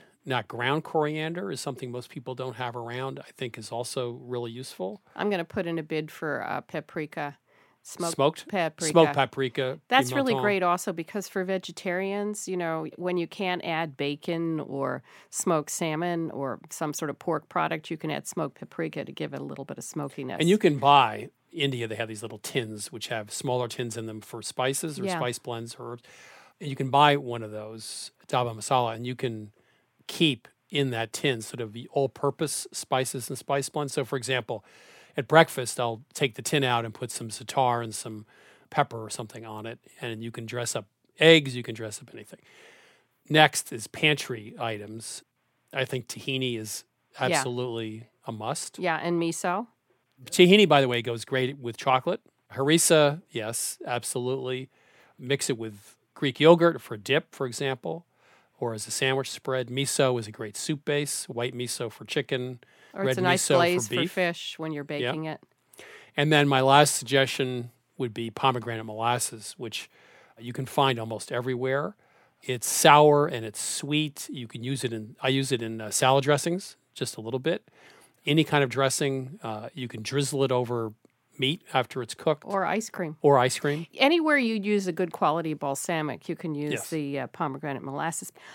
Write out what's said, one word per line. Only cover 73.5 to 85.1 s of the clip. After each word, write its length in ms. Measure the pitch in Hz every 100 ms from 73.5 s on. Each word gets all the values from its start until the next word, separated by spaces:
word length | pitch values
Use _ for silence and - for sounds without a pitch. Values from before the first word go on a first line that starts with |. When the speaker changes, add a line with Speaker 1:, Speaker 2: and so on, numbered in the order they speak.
| -
Speaker 1:
sweet. 680 | - - 143 151 151 - -
You 160 | 165 113
can 160 | 117
use 220 | 123 139
it 80 | 123
in, 240 | 113 107 -
I 60 | 135
use 220 | 135 131
it 80 | 123
in, 180 | 113 113
uh, 100 | 107
salad 340 | - 131 135
dressings, 520 | 135 147 170 180 - - _
just 220 | - 127 -
a 40 |
little 200 | 110 127
bit. 280 | 143 202 - _ - - _ _
Any 200 | - 156
kind 180 | 147 147
of 60 | 131
dressing, 680 | 120 135 - 143 135 131 185
uh, 260 | 113 107 117
you 140 | - 123
can 140 | 113
drizzle 420 | 110 139 135 139
it 80 | 131
over 400 | 127 120 120 113 107 _ _ _ -
meat 240 | 127 165 -
after 260 | 131 123 131
it's 120 | 117
cooked. 300 | - 165 151 -
Speaker 2:
Or 180 | 196
ice 240 | 165 196 226
cream. 280 | - 160 156
Speaker 1:
Or 180 | 143 135
ice 200 | 127 -
cream. 280 | 147 151 170 -
Speaker 2:
Anywhere 400 | 269 339 311 285
you 160 | 233
use 320 | 220 196 208 185
a 60 |
good 200 | 165 180